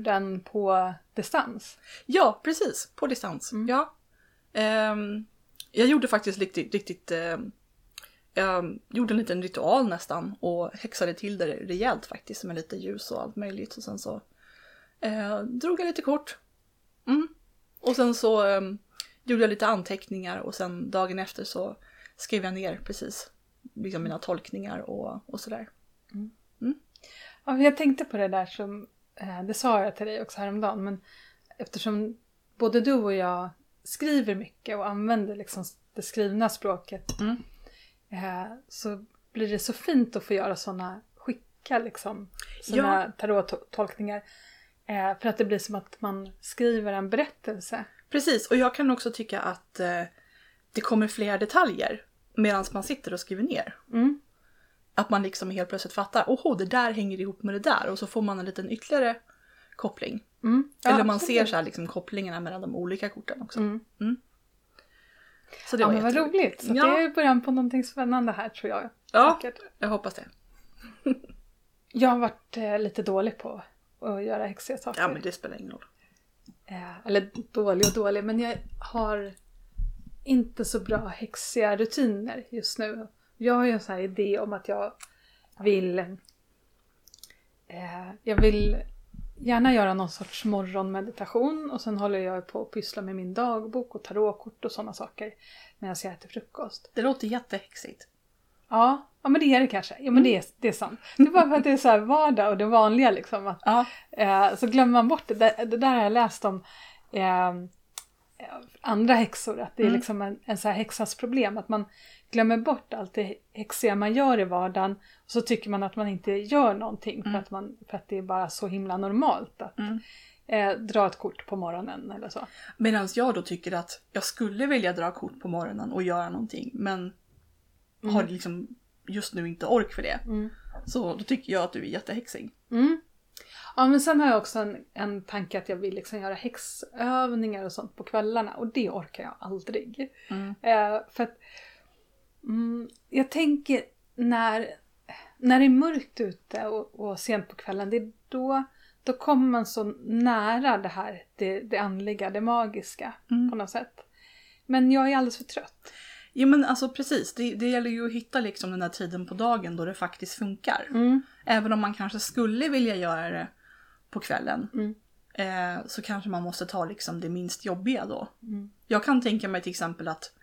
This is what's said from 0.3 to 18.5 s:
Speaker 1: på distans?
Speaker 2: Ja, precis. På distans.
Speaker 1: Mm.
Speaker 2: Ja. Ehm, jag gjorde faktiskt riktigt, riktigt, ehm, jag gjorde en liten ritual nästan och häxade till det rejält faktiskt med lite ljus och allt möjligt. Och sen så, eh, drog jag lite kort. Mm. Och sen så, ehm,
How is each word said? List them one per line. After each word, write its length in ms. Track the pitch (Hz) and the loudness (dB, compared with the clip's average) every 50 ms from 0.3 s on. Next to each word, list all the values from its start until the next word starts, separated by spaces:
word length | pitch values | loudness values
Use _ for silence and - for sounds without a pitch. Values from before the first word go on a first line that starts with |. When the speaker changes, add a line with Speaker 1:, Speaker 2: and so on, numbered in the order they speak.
| 190 185 | -6 -8
Speaker 1:
på 540 | 185 - - 214 202 190 190 185 185 185 180 160 _ _ _ | -10 -6 -4 -2 2 4 4 4 2 0 -4 -10 _ _ _
distans? 640 | - 208 - - 311 - 240 226 208 - - - _ _ - - - - | -8 -6 -2 0 -2 -2 -2 -6 -12 -14 -18 -20 _ _ -20 -20 -20 -8
Speaker 2:
Ja, 340 | - 254 370 359 233 208 - _ | 0 4 6 6 6 4 2 _
precis. 480 | 302 320 - 427 277 - - - - _ | -4 -2 0 -2 -2 -2 -6 -10 -12 _
På 120 | - - | -4 -2
distans. 460 | 277 254 - - 196 160 147 - - 240 | -2 -2 -4 -4 -8 -8 -8 -10 -8 -6
Speaker 1:
Mm. 160 | 214 220 233 | -4 -2 0
Speaker 2:
Ja. 260 | 247 269 311 - - _ _ _ _ _ _ _ _ _ _ _ _ | 0 0 0 -2 -6 _ _ _ _ _ _ _ _ _ _ _ _
Ehm, 760 | 214 214 214 220 220 214 214 214 208 208 202 208 214 220 - _ _ _ _ _ _ - - - | 0 0 2 2 2 2 0 0 -2 -4 -4 -6 -8 -8 -12 _ _ _ _ _ _ -18 -6 2
jag 140 | - 233 | 4 6
gjorde 220 | 254 302 294 233 247 | 6 6 6 4 4
faktiskt 300 | - 214 220 202 190 202 | 2 2 2 0 -2 -2
riktigt, 340 | 196 190 - 175 - - - | -4 -4 -2 -6 -6 -2 -4
riktigt, 360 | 202 - - 180 - _ - | -4 -4 -4 -12 -12 _ -6
ehm, 420 | 170 165 165 170 170 - 240 202 - _ _ _ _ _ _ _ _ - - - _ _ _ _ _ | -4 -4 -4 -4 -6 -6 -8 -12 -14 _ _ _ _ _ _ _ _ -20 -20 -20 _ _ _ _ _
jag 440 | 190 190 190 185 180 175 160 196 220 _ _ | 0 0 2 2 0 0 -2 -8 -10 _ _
gjorde 260 | - 220 247 214 214 | -2 -2 0 2 2
en 40 | 220 | 0
liten 240 | 220 - 180 180 180 | 0 0 -2 -4 -4
ritual 460 | 185 180 - - 160 214 269 262 214 | -6 -6 -2 2 4 4 4 4 2
nästan 480 | 175 170 - - - 170 170 190 202 - | 0 -4 -6 -6 -6 -6 -6 -8 -8 -6
och 300 | - 175 175 175 170 - - | -4 -4 -2 -2 -4 -6 -8
häxade 400 | 202 - 220 - - 185 175 165 | -12 -14 -12 -4 -2 -2 -2 -2
till 240 | 170 - 202 202 185 | -6 -8 -8 -4 -4
det 80 | 175 | -4
rejält 600 | 156 - - - 185 175 180 220 254 233 226 - | -4 -4 -6 -8 -8 -4 -2 -2 -2 -2 -4 -6
faktiskt 380 | - - - - - 208 - - | -14 -18 -18 -14 -14 -14 -12 -10
med 120 | 180 170 | -8 -8
lite 200 | 165 160 - - | -8 -8 -10 -12
ljus 340 | 190 185 190 202 208 - - | -10 -8 -8 -10 -10 -10 -8
och 120 | - - - | -8 -8 -8
allt 140 | - 220 | -8 -8
möjligt. 400 | 208 208 196 196 202 208 220 - | -10 -10 -8 -8 -10 -12 -12 -12
Och 60 | 240 - | -14 -12
sen 160 | 202 208 190 | -12 -12 -10
så, 220 | - - - - - _ _ _ _ _ _ _ - - - _ _ _ _ _ | -10 -10 -10 -10 -14 _ _ _ _ _ _ _ -20 -20 -20 _ _ _ _ _
eh, 380 | - 220 214 220 208 202 214 208 208 | -6 -4 -4 -4 -4 -4 -4 -4 -6
drog 380 | 240 247 247 269 339 359 339 | -6 -6 -4 -2 -2 0 0
jag 60 | 359 | 0
lite 160 | 339 339 - 311 | -2 -4 -2 0
kort. 360 | 269 285 294 - - - - _ _ _ _ _ _ _ _ _ _ _ _ _ | 0 0 0 -2 -8 -18 -18 _ _ _ _ _ _ _ _ _ _ _ _ _
Mm. 220 | - 262 302 320 320 - _ _ _ _ _ _ _ _ _ | 0 0 0 0 -2 -6 _ _ _ _ _ _ _ _ _
Och 160 | - 240 254 | -2 -2 2
sen 180 | 262 254 240 233 | 4 2 2 2
så, 280 | 233 - 220 220 214 202 | 2 2 4 4 6 4
ehm, 360 | 196 | 4